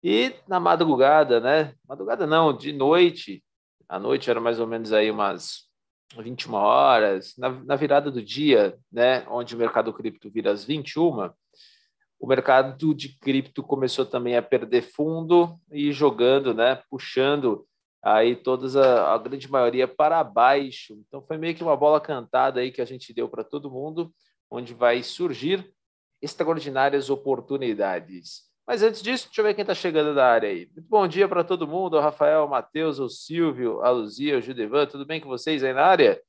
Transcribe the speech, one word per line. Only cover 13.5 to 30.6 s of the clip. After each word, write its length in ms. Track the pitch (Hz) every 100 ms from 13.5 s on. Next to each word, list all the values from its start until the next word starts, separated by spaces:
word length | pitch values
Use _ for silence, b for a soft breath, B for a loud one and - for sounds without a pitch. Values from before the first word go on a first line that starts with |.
| -
começou 440 | - 135 131 - 131
também 300 | 127 120 120
a 60 |
perder 400 | 117 123 117 120
fundo 760 | - - 151 165 165 175 170 165 _
e 220 | 151 147
jogando, 640 | 135 147 113 120 139 131
né, 280 | 110 120 131 _
puxando 760 | 131 - 127 135 147 127 101 _ _ _ _
aí 340 | 104 107 117 120
todas 400 | - 127 131 135
a, 380 | 131 120 78
a 40 | 113
grande 320 | 123 135 131
maioria 380 | 135 123 127 127
para 340 | - 156 165
baixo. 720 | 139 113 127 143 135 - - 107 _
Então 160 | 139
foi 140 | - 160
meio 180 | 165
que 80 | 165
uma 140 | 170 139
bola 240 | 147 151
cantada 600 | 151 139 113 127 135 123
aí 100 | 131
que 100 | 123
a 40 |
gente 280 | 120 131 -
deu 160 | 117 117
para 140 | 110
todo 280 | 110 143 143
mundo, 420 | 127 147 160 170 _ _ _ _
onde 240 | 120 120
vai 280 | 117 120 120
surgir 680 | 123 - 175 120 143 190 190 _ _ _ _ _
extraordinárias 880 | 147 - 175 165 147 131 139 139 127
oportunidades. 1300 | 139 135 127 - 139 127 104 98 90 82 90 85 - _ _ -
Mas 160 | 233
antes 200 | 220 214
disso, 240 | 196 254 -
deixa 160 | -
eu 20 |
ver 80 | 214
quem 120 | 208
tá 100 | 202
chegando 400 | 185 180 156 151
na 100 | 139
área 240 | 127 117 107
aí. 220 | 90